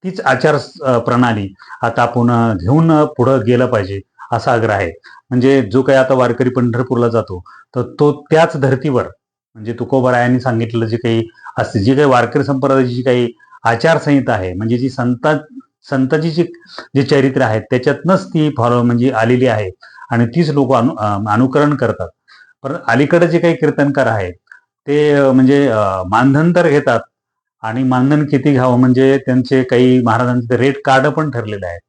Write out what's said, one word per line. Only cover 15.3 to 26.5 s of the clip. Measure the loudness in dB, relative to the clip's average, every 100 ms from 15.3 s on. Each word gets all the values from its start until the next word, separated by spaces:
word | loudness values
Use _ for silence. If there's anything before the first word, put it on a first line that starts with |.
| -2 -6 -20 _ _ -6
संतांची | -2 0 0 -2
जी, | -2 -4 -6 -20 -20 -4 -2
जे |
चरित्र | 2 2 2 0
आहे | 0 -2
त्याच्यातनंच | -2 -2 -2 -2 0 -2 0
ती | -2 -2 0
फॉलो | 0 2
म्हणजे | 2 2 0
आलेली | 0 0 2 2
आहे | 0 -6 -10 -20 -20 -4
आणि | -2 0
तीच | 0 0
लोक | 0 0
अनु-, | 2 0 -2
अ, | -4 -4 -2
अनुकरण | 0 2 2 0
करतात. | 0 -4 -4 -10 _ _ -20 _ _
पण | -12 -8 -2
अलीकडे | 0 2 2 2
जे | 2
काही | 0
कीर्तनकार | 0 -2 0 -2 0 -2
आहेत | -2 -6 -12 _ -20 _ _ -4
ते, | 0 2
अ, | 4 4
म्हणजे, | 4 4 4 2
अ, | 0 0 -2 -2
मानधन | 0 2 2 2